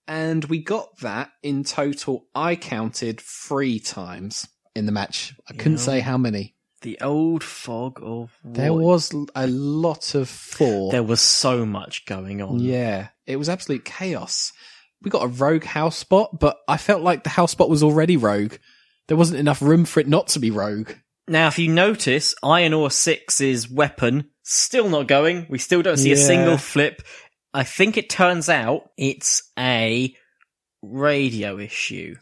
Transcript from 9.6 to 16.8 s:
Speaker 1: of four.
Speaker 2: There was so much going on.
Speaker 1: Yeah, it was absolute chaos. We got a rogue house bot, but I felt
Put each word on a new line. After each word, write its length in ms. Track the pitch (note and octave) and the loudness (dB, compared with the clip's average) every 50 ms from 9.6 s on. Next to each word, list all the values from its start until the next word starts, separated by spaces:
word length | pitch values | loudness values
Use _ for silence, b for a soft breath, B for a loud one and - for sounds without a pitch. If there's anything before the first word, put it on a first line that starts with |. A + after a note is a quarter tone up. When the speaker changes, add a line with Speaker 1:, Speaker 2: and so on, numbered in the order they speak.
| C#3+ C#3+ D3 D#3 E3 E3+ D3+ - - - - | -2 -2 -2 0 0 -2 -2 -4 -6 -4 -2
Speaker 1:
of 140 | C#3+ C3 B2 | -2 -2 -4
four. 600 | - - - - - - D#3 B2+ G#2+ G2+ F#2+ F#2+ | -8 -16 -18 -10 -2 2 2 2 2 0 0 0
Speaker 2:
There 120 | A2+ B2 A#2 | 0 0 0
was 180 | G#2+ A#2 A2+ | 0 2 2
so 460 | - - - - - C3+ B2+ A#2+ A2+ | 4 4 4 2 2 2 0 0 0
much 400 | G#2+ G2+ G2 G2 - - - - | -2 -4 -6 -8 -10 -14 -14 -10
going 340 | - G2+ F#2+ F#2+ F#2+ G2+ G2+ | -10 -10 -10 -10 -10 -8 -8
on. 200 | G2+ F#2 - A#2+ | -6 -4 -2 -2
Speaker 1:
Yeah, 480 | B2 B2+ B2+ B2 A#2+ A2+ G#2 F#2+ G2+ A2+ _ _ _ | 0 0 0 -2 -2 -2 -4 -4 -6 -10 _ _ _
it 100 | - C3 | -8 -6
was 140 | C#3 D3 D#3+ | -6 -4 -4
absolute 340 | F3+ F#3 - - C#3+ A#2+ - | -4 -6 -4 -6 -6 -6 -6
chaos. 640 | - - - F#3 F#3+ E3 B2 - - - - - - - B B B B B B B B _ - | -12 -12 -8 -6 -6 -6 -6 -8 -8 -6 -6 -6 -8 -10 B B B B B B B B _ -8
We 80 | G2+ | -2
got 140 | - B2+ - | -2 -2 -2
a 40 | B2 | -2
rogue 360 | B2 B2 C#3 C#3+ D#3+ D#3+ D#3 | -2 0 2 2 2 0 -2
house 380 | - - D3+ D#3 E3 - - - | -4 -4 -2 -2 -2 -2 -4 -2
bot, 360 | - F#3+ F#3+ A3 - - D#3 | 2 4 4 4 2 -2 2
but 160 | - D3 - - - | 2 2 2 0 -2
I 120 | - D3 | -2 -2
felt 240 | - | -2